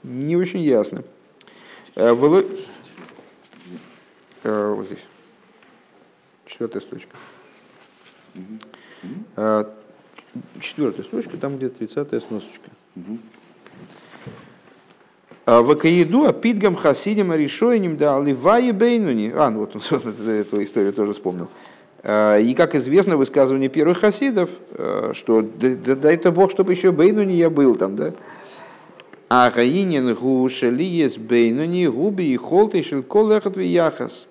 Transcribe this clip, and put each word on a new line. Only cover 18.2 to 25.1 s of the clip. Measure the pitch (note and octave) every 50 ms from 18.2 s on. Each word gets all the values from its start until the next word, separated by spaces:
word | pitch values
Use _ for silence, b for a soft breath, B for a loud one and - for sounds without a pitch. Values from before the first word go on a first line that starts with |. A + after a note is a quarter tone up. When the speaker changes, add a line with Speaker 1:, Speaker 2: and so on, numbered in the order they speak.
| C#3+ D3 C#3 B2 B2+ F3 G#3+ A#3+ B3+ B3
Speaker 1:
бейнуни". | A3 F#3+ A3+ A#3+ A#3+ A#3 G#3 D#3+ B2 A2 G#2 A2+ A#2+
А, | D3 D3+ B2+
ну | A2 A2
вот, | G#2 - -
<laughs> | G#2+ - -
вот | E3 C3 A2 A2+ G#2 A2+ G#2 A2+
эту | A2 G#2+ G#2 - - G#2
историю | G2 G2+ - A#2 G2+ G2
тоже | G2 G#2+ G#2 G2+ G2+
вспомнил. | - - F#2 F2+ F2+ E2+ - B B B B B B B B B - -
А, | - G#2+ G#2+ G#2+ G#2+ G#2 G#2
и, | A2 A#2+ C3
как | - E3+ D#3+ D#3+
известно, | C#3+ A#2+ B2+ D3 F#3+ F#3 F#3+ E3+
высказывание | D3 C3+ B2+ - C#3+ C3+ C3+ C3+ C3+ C3+ C3
первых | C3 D#3+ D3+ E3 F3 F3
хасидов, | - G#3 G3+ - C#4 C#4 A#3 G3 F3 - - - - -
э, | - - - - G2 G#2 G#2+ A#2